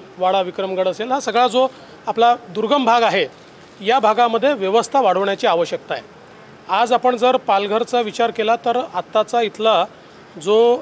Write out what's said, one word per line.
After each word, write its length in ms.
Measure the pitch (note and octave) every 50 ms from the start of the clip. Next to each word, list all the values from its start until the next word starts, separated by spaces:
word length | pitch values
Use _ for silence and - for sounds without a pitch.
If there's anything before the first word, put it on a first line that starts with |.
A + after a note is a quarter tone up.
| - - - F3+
वाडा 240 | F3+ F#3 F#3+ G3
विक्रमगड 460 | F#3 F3+ F3 - F#3+ F#3+ F#3+ F#3 F#3 F#3
असेल, 240 | F3+ - G#3+ B3+
हा 80 | B3+ C#4
सगळा 280 | - A#3+ G#3+ A#3 B3 B3
जो 200 | - B3+ C4 C4 - - - - - - - A3
आपला 280 | G#3 A3 A3+ A#3+ A#3+ A#3+ A#3+ G#3
दुर्गम 360 | E3+ G#3+ A3 A3 C#4 C#4+ B3+
भाग 180 | A3+ A#3 A#3+ A#3
आहे, 400 | G#3 E3+ G3 D#3 B2+ - - - - - - - - - -
या 180 | G3+ G3+ B3 C4+
भागामध्ये 540 | A3+ G#3+ G#3+ A3 A#3+ A#3 A3+ A3+ G#3+ C#4+ D4
व्यवस्था 480 | A3+ F#3+ F#3 G3 A#3 G#3+ - - C4+
वाढवण्याची 460 | B3+ G3 F3+ F#3 G3+ G3 G3 G3 - A3
आवश्यकता 460 | E3+ E3+ E3+ - F#3 - - - D#3+
आहे. 100 | A#2+ G#2+ - - - - - - - - - - - - -
आज 240 | F#3 G3+ A#3+ A3+ B3+
आपण 220 | C4 - B3+ B3
जर 220 | A3 A#3 B3+ C4 B3+
पालघरचा 640 | - - G3+ G3 G3+ G3+ G#3 A3+ A#3+ - B3 A#3+
विचार 300 | A#3 G#3+ E3+ - - A#3
केला 240 | - - G#3+ G#3+ A#3
तर 260 | A#3 - A#3+ A#3 B3 - - -
आत्ताचा 480 | F3+ E3+ - - A3 G#3+ G#3 - A#3+
इथला 440 | A#3 G3+ - - G#3+ A3 G#3+ E3+ F#3 - - - - - - - - - - F3+
जो 360 | D3 F#3 G#3 A3 A#3 A#3+ B3 B3